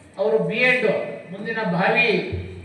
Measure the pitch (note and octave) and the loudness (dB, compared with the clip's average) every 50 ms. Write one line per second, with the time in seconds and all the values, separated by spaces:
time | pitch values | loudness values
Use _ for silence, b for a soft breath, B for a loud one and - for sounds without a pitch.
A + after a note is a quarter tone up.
0 | - - - - C#3+ D3 D3+ - E3+ - G#3+ B3 B3+ B3+ B3+ A#3+ G#3+ - - - | -20 -12 -4 -2 0 2 2 2 0 0 0 2 4 4 4 2 2 0 0 0
1 | - - - - - E3+ F#3 G3+ A3 A#3 A3+ A3+ A3 F3+ F3 E3+ F#3+ - A3 A#3 | -2 -6 -8 -12 -12 -12 -12 -10 -8 -6 -4 -4 -2 0 0 2 2 2 4 4
2 | A#3 A3 F#3+ E3+ D#3 - - - - - - - - | 4 4 2 2 0 -2 -4 -6 -6 -8 -12 -14 -16